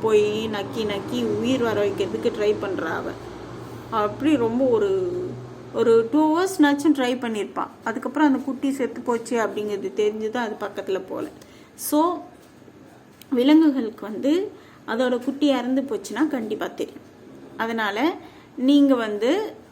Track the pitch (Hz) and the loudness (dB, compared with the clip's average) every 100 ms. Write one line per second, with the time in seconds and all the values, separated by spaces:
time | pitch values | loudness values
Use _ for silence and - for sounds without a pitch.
0 | 220 214 208 214 226 208 196 233 214 202 | 4 4 4 0 -4 -4 -6 -4 -4 -4
1 | 196 247 226 208 233 262 233 208 208 196 | -4 -4 -2 0 0 0 0 0 0 0
2 | 196 220 240 220 208 208 202 185 165 170 | -4 -2 -2 0 0 0 -2 -4 -4 -6
3 | - - - - - - - - - 226 | -6 -10 -14 -14 -14 -14 -14 -14 -6 -2
4 | 208 208 277 294 226 233 269 226 202 190 | -2 0 2 2 2 2 2 4 2 0
5 | 180 180 185 - - - - - 233 226 | 0 -4 -6 -8 -12 -16 -10 0 4 4
6 | 226 302 311 311 381 381 294 285 302 285 | 4 2 4 2 0 4 4 4 2 2
7 | 247 247 240 220 196 - - - - 226 | 2 0 -2 -4 -4 -6 -8 -8 -6 -6
8 | 247 269 302 254 262 247 277 269 233 - | -4 2 4 4 -2 -4 -2 -2 -4 -4
9 | 247 233 233 233 220 208 208 202 190 - | -2 -2 0 0 0 -2 -4 -4 -6 0
10 | 208 214 214 240 226 214 208 - 190 190 | 0 0 -4 -4 -6 -6 -8 -8 -4 -4
11 | 185 - - - - - - - - 294 | -4 -8 -8 -12 -20 -20 -20 -12 -2 2
12 | 330 339 - - - - - - - - | 2 0 -8 -20 -20 -20 -20 -20 -20 -20
13 | - - - 247 262 311 320 269 226 - | -20 -20 -4 2 6 8 6 2 -4 -8
14 | 202 214 269 330 403 - - - - 226 | -10 -4 0 2 0 -8 -20 -20 -6 0
15 | 254 247 247 262 294 262 240 262 269 214 | 0 0 -2 0 2 2 0 -2 -2 -6
16 | - 214 302 269 214 214 180 - - - | -6 -2 0 0 -4 -4 -6 -6 -10 -10
17 | - - - - - - 226 226 214 202 | -20 -20 -20 -20 -20 -8 -4 -2 -2 0
18 | 294 392 - - - - 254 285 277 254 | 0 -2 -12 -20 -18 -2 4 6 8 4
19 | 220 208 233 349 415 - - | 2 0 2 2 0 -8 -20